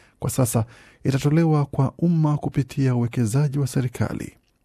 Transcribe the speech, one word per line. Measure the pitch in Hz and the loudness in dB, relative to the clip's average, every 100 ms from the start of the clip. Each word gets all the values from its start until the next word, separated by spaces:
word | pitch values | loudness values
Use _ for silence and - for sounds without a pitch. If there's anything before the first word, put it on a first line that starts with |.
| _ - | _ -8
kwa | - | -6
sasa | - 127 120 110 - - _ | 0 0 0 -2 -8 -20 _
itatolewa | - 135 147 151 165 151 143 | -2 0 2 2 4 2 0
kwa | - 135 - | 0 -2 0
umma | 170 165 156 147 | 0 2 2 0
kupitia | 147 139 131 - 135 123 | -2 -4 -4 0 0 2
uwekezaji | 120 127 117 127 147 139 | 0 0 0 0 0 0
wa | 131 | -2
serikali. | - 127 - 113 - - - _ _ | -2 -4 -2 -4 -4 -10 -14 _ _